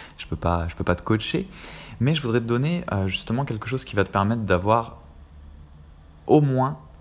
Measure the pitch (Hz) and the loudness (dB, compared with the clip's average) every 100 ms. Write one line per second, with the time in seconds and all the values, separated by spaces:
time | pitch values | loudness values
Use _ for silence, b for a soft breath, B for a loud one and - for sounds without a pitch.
0 | B - - - 85 85 82 - 82 87 | B -16 -8 -2 0 0 -2 -4 0 0
1 | - 110 - 165 190 B B B B B | 2 0 2 -4 -4 B B B B B
2 | 123 160 131 117 117 117 143 175 - 101 | 0 2 2 0 2 0 0 -2 -2 0
3 | 95 92 - 113 143 110 - 127 - 101 | 0 -2 -4 -4 -2 -6 -4 -6 -4 0
4 | 95 101 98 117 104 90 92 113 117 - | 2 2 2 0 2 0 4 2 0 -12
5 | - - - - - - - - - - | -20 -20 -20 -20 -20 -20 -20 -20 -20 -20
6 | - - - 151 147 131 131 147 - - | -20 -20 4 6 6 2 0 -2 -14 -20